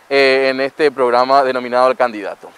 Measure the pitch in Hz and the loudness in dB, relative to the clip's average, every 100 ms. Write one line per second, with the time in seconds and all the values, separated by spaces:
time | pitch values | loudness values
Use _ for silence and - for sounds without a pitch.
0 | - 139 135 131 135 131 135 - 151 135 | -4 0 2 2 0 -2 -6 -2 -2 0
1 | 123 120 127 139 131 127 123 123 131 127 | 0 2 2 2 2 -2 -2 0 0 0
2 | 123 107 92 87 90 | -2 -4 -12 -12 -18